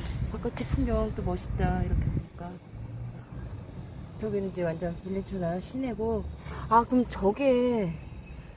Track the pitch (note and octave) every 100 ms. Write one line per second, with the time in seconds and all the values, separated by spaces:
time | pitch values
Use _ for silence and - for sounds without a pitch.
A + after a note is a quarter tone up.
0 | - - - - A#3+ - A#3+ - B3 A3
1 | A3 G3+ F#3 F3+ - - F#3 F#3 F3+ E3
2 | - - - - F3 F3 - - - -
3 | - - - - - - - - - -
4 | - - G#3+ G3+ F#3+ F3+ E3+ D#3+ E3+ E3+
5 | F#3 F#3+ F#3+ F#3+ E3+ F3+ F3+ C4 C4 G#3
6 | A3+ G#3+ - - - - - A3+ A#3 B3+
7 | A3 - F#3+ G#3 C#4 B3 B3 A#3 F3 D#3
8 | - - - - -